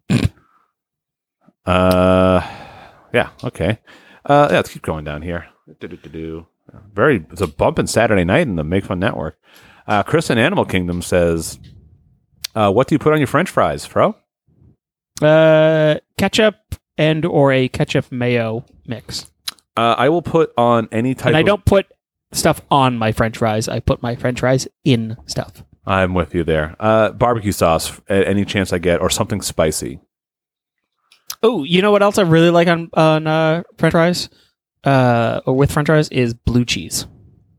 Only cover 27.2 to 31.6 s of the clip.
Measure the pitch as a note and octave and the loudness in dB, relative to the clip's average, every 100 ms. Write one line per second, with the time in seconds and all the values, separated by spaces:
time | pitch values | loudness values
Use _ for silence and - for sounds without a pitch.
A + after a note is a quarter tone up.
27.2 | A#2+ A#2 G2+ F2+ F2 D#2+ - - - G2 | 0 0 -2 0 2 2 -2 -12 -2 0
28.2 | F#2 G2+ F#2+ G#2 F#2 F2+ F2 E2+ F2 - | 2 0 -2 -2 -2 -2 0 0 0 -2
29.2 | G#2+ G2+ - - D#2+ D2+ B1+ D2 _ _ | -4 -6 -6 -2 -2 -2 -8 -12 _ _
30.2 | _ _ _ _ _ _ _ _ _ _ | _ _ _ _ _ _ _ _ _ _
31.2 | - - A3+ A3 | -18 -4 -2 -2